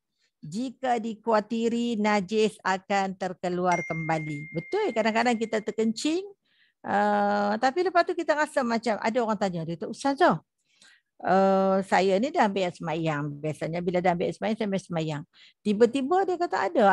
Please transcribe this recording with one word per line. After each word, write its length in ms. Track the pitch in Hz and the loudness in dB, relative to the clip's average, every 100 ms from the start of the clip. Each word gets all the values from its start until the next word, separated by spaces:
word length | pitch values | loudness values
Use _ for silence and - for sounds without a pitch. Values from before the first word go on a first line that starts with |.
| _ _ _ _ | _ _ _ _
jika 560 | 156 196 262 - 254 240 | -10 -6 -8 -4 -2 -2
dikuatiri 960 | 226 220 226 214 208 226 226 233 240 220 | -2 -6 0 0 2 -2 0 0 -2 0
najis 560 | 208 208 180 220 214 - 185 | 2 2 0 0 0 0 -2
akan 480 | 190 - 196 190 | -2 0 -2 -2
terkeluar 640 | 185 185 185 180 180 180 170 - | -4 -8 -4 -4 0 0 0 -2
kembali. 640 | 165 156 160 156 147 151 | -6 -2 -2 -2 -8 -6
Betul, 400 | 165 - 392 403 | -8 -4 -2 -2
kadang-kadang 480 | 226 220 220 240 226 | 0 0 2 0 0
kita 240 | 226 220 | -2 -4
terkencing, 640 | 214 202 226 220 302 339 403 - _ _ _ _ | -4 -2 -2 0 -2 -4 -6 -18 _ _ _ _
uh, 720 | - 202 208 208 202 208 202 220 | -2 0 2 2 2 0 0 0
tapi 240 | 262 262 359 | 0 0 0
lepas 160 | 349 | 2
tu 80 | 349 339 | 0 -2
kita 160 | 320 | -2
rasa 320 | 294 302 294 240 | 0 0 0 0
macam, 320 | 226 233 202 | -2 -2 -2
ada 200 | 226 240 | -2 -2
orang 160 | 220 214 | -2 -2
tanya, 240 | 196 170 | -2 -4
dia 160 | 160 170 | -6 -6
kata, 80 | 220 | -8
"Ustazah, 560 | 220 277 277 339 165 _ _ _ _ - _ _ - | -4 -2 4 4 2 _ _ _ _ -20 _ _ -6
uh, 560 | - 190 196 190 190 190 190 | 2 4 4 4 4 2 2
saya 320 | 190 190 190 | 2 4 2
ni 160 | 277 | 2
dah 160 | 339 220 | 2 2
ambil 160 | 196 180 | 2 -2
air 80 | |
semayang." 560 | - 170 165 160 147 147 143 | -4 -6 -2 -2 -2 -4 -6
Biasanya 400 | 156 151 156 170 175 | -8 -6 -6 -4 -2
bila 160 | 180 | 0
dah 160 | 180 170 | 2 2
ambil 80 | 170 | -2
air 40 | |
semayang, 220 | - 196 220 | -2 -4 -2
saya 80 | 214 | -2
ambil 160 | 190 | -4
semayang. 400 | - 170 160 143 - _ - _ | -4 -4 -4 -6 -10 _ -20 _
Tiba-tiba 640 | 208 208 233 277 262 370 370 | 0 4 4 2 0 0 0
dia 80 | |
kata 220 | 339 349 381 | -2 -2 -2
ada 240 | 392 330 202 | 0 4 6